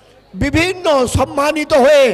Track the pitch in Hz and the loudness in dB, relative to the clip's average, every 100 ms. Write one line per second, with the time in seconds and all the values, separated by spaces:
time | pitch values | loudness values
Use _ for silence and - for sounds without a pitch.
0 | _ _ _ 185 269 294 349 370 349 285 | _ _ _ -8 -4 -2 -2 -2 -2 0
1 | 240 - 269 302 285 302 302 311 254 294 | 0 -2 -4 -4 -4 -4 0 2 4 4
2 | 262 | 2